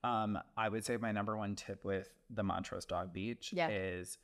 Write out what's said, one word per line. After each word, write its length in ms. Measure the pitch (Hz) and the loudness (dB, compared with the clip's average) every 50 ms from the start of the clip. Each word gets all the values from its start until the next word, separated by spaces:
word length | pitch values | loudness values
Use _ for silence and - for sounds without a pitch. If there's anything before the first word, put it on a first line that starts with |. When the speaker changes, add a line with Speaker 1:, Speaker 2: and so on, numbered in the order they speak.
| - | 0
Speaker 1:
Um, 340 | 123 120 110 110 107 104 95 - - - | 2 4 4 4 4 2 0 -2 -4 -2
I 120 | - 110 107 | 0 2 2
would 160 | 101 113 104 | 2 0 0
say 120 | - 123 | 0 0
my 140 | 113 113 113 | 0 2 2
number 260 | 107 104 101 104 107 | 2 2 2 2 0
one 200 | 110 107 101 101 | 0 0 -2 -2
tip 280 | 98 - - 98 - - | -4 -4 -6 -8 -6 -2
with 280 | 101 98 95 90 - - - _ - | 0 0 0 -2 -4 -12 -20 _ -6
the 140 | 113 110 104 | -2 0 2
Montrose 400 | 95 87 90 95 - - 92 - | 2 2 0 -2 -4 -6 -6 -4
Dog 280 | - 92 85 90 92 82 | -2 -2 -2 -2 -2 -4
Beach 400 | 90 95 113 117 - - - - | -2 -2 -2 -2 -4 -6 -4 0
Speaker 2:
Yeah. 160 | 180 170 160 | 0 2 2
Speaker 1:
is 500 | 107 98 95 95 90 90 90 90 - - | 2 0 0 0 -2 -4 -6 -8 -10 -12